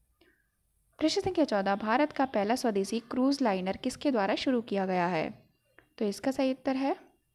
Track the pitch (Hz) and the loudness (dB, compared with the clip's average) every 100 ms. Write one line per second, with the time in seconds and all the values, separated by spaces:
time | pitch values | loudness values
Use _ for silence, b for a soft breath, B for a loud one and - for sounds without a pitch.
0 | _ _ b b b _ _ _ _ - | _ _ b b b _ _ _ _ 0
1 | 311 403 381 359 277 208 196 202 214 247 | 0 2 0 0 2 2 0 0 2 2
2 | 302 - 269 214 202 254 240 202 196 196 | 2 0 0 0 0 0 0 0 -2 -4
3 | - 254 262 277 240 190 185 - 254 - | -4 0 0 2 0 0 -2 -4 -6 -2
4 | 302 247 196 277 285 247 220 196 190 180 | 0 2 2 0 0 0 0 -2 0 0
5 | 175 165 156 - _ _ _ - _ - | 0 0 -2 -8 _ _ _ -20 _ -4
6 | 208 202 269 262 262 262 - 262 277 - | -4 -2 -2 0 0 0 -2 -2 -2 -2
7 | - _ _ | -8 _ _